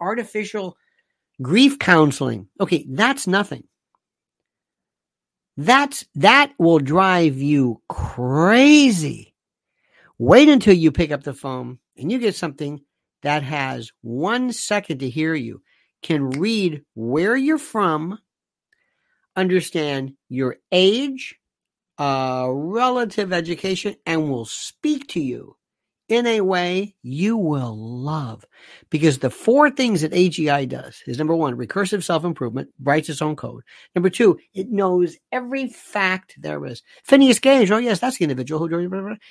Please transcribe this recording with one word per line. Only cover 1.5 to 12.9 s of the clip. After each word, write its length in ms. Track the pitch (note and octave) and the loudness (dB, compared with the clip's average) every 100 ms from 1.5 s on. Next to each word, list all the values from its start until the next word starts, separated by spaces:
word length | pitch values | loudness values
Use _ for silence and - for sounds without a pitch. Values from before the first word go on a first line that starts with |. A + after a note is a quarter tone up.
| G3+ C#4 C#4 | 4 4 4
counseling. 720 | - E3+ D3+ - C3 A2 F#2 - | 4 4 4 2 -6 -6 -12 -6
Okay, 260 | F#3+ D#3+ - | -2 -2 -2
that's 380 | C3+ A#3 C#4 F#3 | -2 -2 -2 -2
nothing. 380 | F#3+ G3+ B2+ - _ _ _ _ _ _ _ _ _ _ _ _ _ _ _ _ _ _ - | -2 -2 -10 -16 _ _ _ _ _ _ _ _ _ _ _ _ _ _ _ _ _ _ -4
That's, 480 | D#3+ C4 C#4+ - - C#3 | 2 2 2 -6 -12 2
that 360 | F#3 C4+ C#4+ - | 6 6 4 2
will 220 | E3 D#3+ | 4 4
drive 580 | C3+ E3 F#3+ F3+ D#3+ C3+ | 4 2 4 4 2 0
you 440 | C#3+ D3 B2+ A2+ - | 0 2 2 -2 -10
crazy. 1500 | - - - B2 C#3+ F3 A#3 C#4 D4+ C#4 F#3 D3 A2+ - _ _ _ _ _ _ _ _ - | -8 -8 -6 -2 2 4 6 8 8 6 2 -4 -8 -16 _ _ _ _ _ _ _ _ -2
Wait 320 | A#2+ A3 D4+ | 6 8 10
until 240 | C4+ G#3 | 8 6
you 180 | F3+ D#3+ | 6 4
pick 200 | C#3+ D#3 | 2 -2
up 120 | C#3+ | -4
the 100 | C#3+ | -8
phone 440 | - C3+ B2+ B2 B2+ _ - | -10 -10 -8 -10 -14 _ -10
and 160 | D3+ | -6
you 60 | B3+ | -2
get 180 | A3+ - | -2 -4
something 460 | E3 C#3 D3 C#3+ _ | -8 -6 -10 -10 _